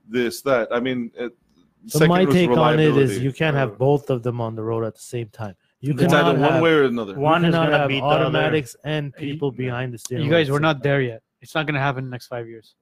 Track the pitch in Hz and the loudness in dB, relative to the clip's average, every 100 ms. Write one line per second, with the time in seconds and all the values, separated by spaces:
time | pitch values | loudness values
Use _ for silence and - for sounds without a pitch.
0 | 110 123 117 117 139 123 110 120 127 127 | -6 -4 -2 -4 0 0 0 -2 -2 -4
1 | 117 - 120 - _ _ _ _ 117 151 | -8 -10 -12 -12 _ _ _ _ -6 2
2 | 160 175 185 180 170 120 156 156 151 139 | 4 4 4 4 4 4 4 4 4 4
3 | 131 101 135 - 160 139 127 101 131 143 | 2 0 -4 -2 0 0 -2 0 0 2
4 | - 127 120 120 113 113 110 113 110 - | 0 -4 -4 -4 -6 -6 -6 -4 -4 -8
5 | - 123 110 - 107 92 _ _ 131 131 | -12 -10 -10 -12 -14 -16 _ _ -6 2
6 | 175 151 170 135 147 - 165 156 131 120 | 4 4 4 2 2 4 4 4 4 0
7 | 101 95 151 165 170 165 160 147 139 135 | -6 -2 2 4 4 2 2 2 0 -2
8 | 135 147 156 156 156 156 135 - 143 156 | 0 0 0 0 0 -2 -4 -10 -8 -6
9 | 143 139 143 151 143 120 127 123 127 117 | -6 -10 -10 -6 -6 -4 -6 -6 -8 -10
10 | - 123 143 165 143 143 160 143 143 139 | -8 -4 2 2 2 2 0 0 0 0
11 | 127 113 _ _ 131 160 147 143 139 131 | -2 -6 _ _ -8 -6 -2 -2 -2 -4
12 | 131 123 - 123 113 113 - _ | -8 -12 -10 -12 -12 -16 -20 _